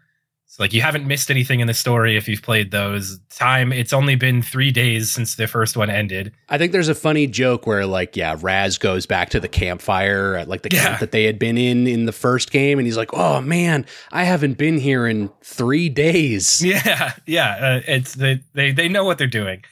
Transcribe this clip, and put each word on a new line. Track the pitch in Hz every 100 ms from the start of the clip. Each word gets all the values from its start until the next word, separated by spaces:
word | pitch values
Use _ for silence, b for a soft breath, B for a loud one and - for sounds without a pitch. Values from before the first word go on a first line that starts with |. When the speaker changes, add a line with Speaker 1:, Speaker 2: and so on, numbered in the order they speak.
| _ _ _ _ _
Speaker 1:
So, | -
like, | 98
you | 113
haven't | 151 151 139
missed | 139 -
anything | 135 123 123
in | 117
the |
story | 117 - 120 113 107
if | 104
you've | 104
played | - 110 101
those. | 101 101 101 95 95 _
Time, | - 123 131 123
it's | 127 117
only | 135 139 131
been | 127 123
three | 113 131 135
days | 127 123 113 110
since | - 117
the | - 110
first | 117 110 -
one | 104
ended. | 104 104 95 98 - -
Speaker 2:
I | 147
think | 175
there's | 185 160
a |
funny | 147 160 151 143
joke | 104 127 120 -
where, | 104 98
like, | 95 90 -
yeah, | 82 80
Raz | 87 95 98 95
goes | 101 92 -
back | 95 87
to | -
the | -
campfire | - 90 87 - 95 98 101 98 95
at, | 82
like, | 95
the | -
Speaker 1:
Yeah. | 175
Speaker 2:
camp | 185 113
that | 113
they | 113
had | 110 107
been | 117 117
in, | 123 123 123
in | 117 113
the |
first | - 127 127 -
game, | 139 139 139
and | 120
he's | 113
like, | 113
"Oh, | - 175 143
man, | 131 170 170 156 120 B B
I | 147 180
haven't | 180 143 123
been | 147 160
here | 135 131 117
in | 110 101 -
three | - - 117 143 170
days." | 135 156 175 147 107 - -
Speaker 1:
<laughs> |
Yeah, | 175 202 220 160 147 - -
yeah, | 165 131 101
uh, | 135 127 127
it's | 135 127
the, | 131 135 131 -
they, | 143 139
they | 139 170
know | 202 196
what | 170
they're | 139
doing. | 113 101 92 -